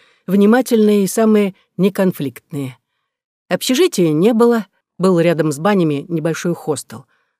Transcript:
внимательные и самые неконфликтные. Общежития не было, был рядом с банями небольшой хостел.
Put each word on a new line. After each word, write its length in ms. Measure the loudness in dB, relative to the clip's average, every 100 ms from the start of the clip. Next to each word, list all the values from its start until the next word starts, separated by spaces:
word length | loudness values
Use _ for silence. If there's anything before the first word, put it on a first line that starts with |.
| _ _ -2
внимательные 800 | 2 4 4 2 2 2 2
и 40 | 0
самые 460 | 0 2 2 0 -6 _ -2
неконфликтные. 1000 | -2 0 -2 -2 -8 -10 _ -12 -10 -14 _ _ _ _ _ _ _
Общежития 640 | -6 -2 0 0 2 0
не 200 | 2 2
было, 340 | 2 2 2 -4 _ _ _
был 220 | 0 2
рядом 320 | 2 0 -2
с 80 | -2
банями 480 | 0 2 0 -2 -6
небольшой 460 | -6 -4 -4 -6
хостел. 520 | -6 -6 -8 -8 -20 -20 _ _ _